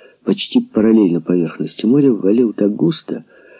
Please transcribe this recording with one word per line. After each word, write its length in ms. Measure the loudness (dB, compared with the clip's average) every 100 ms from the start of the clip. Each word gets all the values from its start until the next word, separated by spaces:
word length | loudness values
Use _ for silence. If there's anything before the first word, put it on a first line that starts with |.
| -20 _
почти 380 | -4 -4 -2 -2
параллельно 580 | -2 0 2 4 2 0
поверхности 640 | -2 -2 -2 -6 -10 -4
моря, 260 | 0 2 2
валил 440 | 2 0 0 0
так 200 | 0 -2
густо, 520 | 0 -2 -2 -8 -12 -14 _ -20